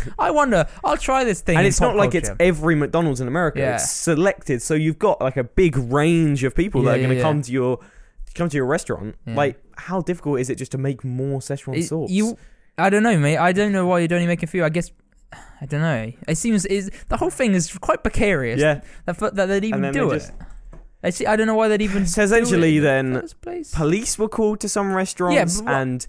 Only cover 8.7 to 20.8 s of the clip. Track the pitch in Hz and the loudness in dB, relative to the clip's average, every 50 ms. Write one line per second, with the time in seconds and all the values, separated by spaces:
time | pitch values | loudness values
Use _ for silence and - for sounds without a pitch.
8.7 | 156 - - - 92 82 98 107 - - - 120 113 139 147 135 120 - - - | -2 -2 -2 -6 -8 -8 -8 -12 -14 -14 -12 -6 -2 0 0 0 -2 -6 -16 -20
9.7 | - - - - 185 190 156 180 180 - - 147 143 123 131 127 120 - 131 - | -20 -16 -10 -6 -4 -4 -2 -4 -6 -4 -2 -2 -2 -2 -2 -4 -4 -6 -6 -8
10.7 | - 135 131 139 135 - - 127 123 131 135 139 135 131 - - 139 139 - 135 | -6 -4 -4 -4 -4 -4 -6 -6 -6 -4 -4 -4 -4 -6 -6 -8 -8 -8 -8 -6
11.7 | 127 160 170 - 156 165 131 175 180 202 214 233 226 - - - - _ _ _ | -4 -4 -4 -4 -4 -6 -4 -2 0 0 0 0 -2 -6 -14 -20 -20 _ _ _
12.7 | _ - 175 196 196 214 220 240 208 156 143 143 160 139 170 180 180 202 208 208 | _ 0 2 2 4 4 4 4 4 4 2 2 2 2 2 2 2 2 0 0
13.7 | 196 190 180 180 180 175 170 160 175 175 170 170 175 165 170 151 - 180 165 156 | 0 0 0 2 2 2 2 0 0 0 0 0 -2 -2 -4 -4 -2 -2 0 0
14.7 | 156 175 170 - - _ _ _ _ _ - - - - - - - - 143 135 | 0 -2 -4 -6 -12 _ _ _ _ _ -20 -20 -20 -20 -20 -20 -16 -16 -8 -6
15.7 | 147 147 160 165 143 113 110 113 - - - - 165 165 220 233 220 196 175 190 | -2 0 0 0 0 -2 -4 -8 -12 -10 -4 -4 -2 -2 0 0 0 0 0 0
16.7 | 196 202 190 202 - - - - 220 - - 370 - - 262 214 190 180 160 - | -2 -4 -4 -6 -12 -12 -6 -4 -2 -2 -2 -2 -2 0 0 2 2 2 0 -2
17.7 | - - - - 262 - - 220 - - 226 208 185 139 131 117 117 135 147 156 | -8 -4 -2 -2 -2 0 -2 0 2 2 2 2 2 0 0 -2 0 2 4 4
18.7 | 147 139 - - - - - 180 170 - 208 - 202 196 190 190 196 196 202 220 | 2 0 -4 -14 -20 -8 -8 -8 -4 -2 -4 -2 0 0 0 2 0 0 0 0
19.7 | - 202 - 139 139 277 240 156 - 147 - - - - - - - - - - | -2 -2 -2 -2 0 0 0 0 0 -2 -4 -8 -14 -14 -14 -16 -16 -18 -18 -18
20.7 | - - | -18 -20